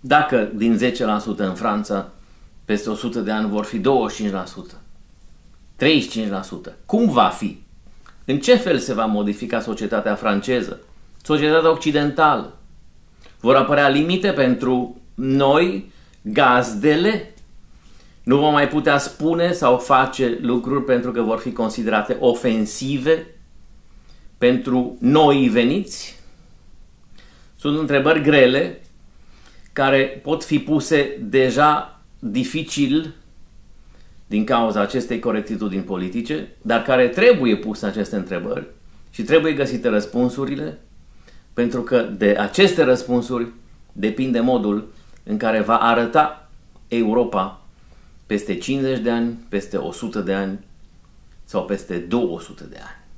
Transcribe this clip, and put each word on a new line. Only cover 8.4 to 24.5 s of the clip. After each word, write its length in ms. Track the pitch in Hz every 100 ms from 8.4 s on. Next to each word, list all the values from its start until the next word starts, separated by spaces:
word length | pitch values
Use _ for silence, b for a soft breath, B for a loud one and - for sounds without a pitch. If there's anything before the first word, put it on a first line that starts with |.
| 180 247
fel 220 | 190 139
se 160 | -
va 100 | 113
modifica 560 | 110 104 104 101 113 117
societatea 540 | 110 104 104 110 107
franceză, 680 | 101 110 101 101 123 90 - - - - -
societatea 480 | - 151 151 160 160
occidentală? 840 | 160 156 147 147 139 156 127 - - - - - - - b b b
Vor 160 | - 131
apărea 320 | - 143 143
limite 420 | 139 160 185 196
pentru 720 | 147 127 123 127 127 123 - -
noi, 800 | - 131 135 139 151 180 196 196 b b b
gazdele? 1120 | 107 107 135 123 123 107 143 151 196 214 - - - - - b b b b b
Nu 140 | - 135
vom 160 | 151
mai 160 | 147 143
putea 300 | 151 151 143
spune 540 | - - 156 165 170
sau 260 | 175 135 123
face 600 | - 135 131 - 127 117
lucruri 440 | 117 123 120 139
pentru 280 | 135 123 123
că 100 | 117
vor 160 | 110 113
fi 140 | 127
considerate 640 | 110 110 107 113 107 107 127
ofensive 1080 | 127 120 123 113 107 - 135 139 135 160 - - - - - - b b b b b -
pentru 580 | 120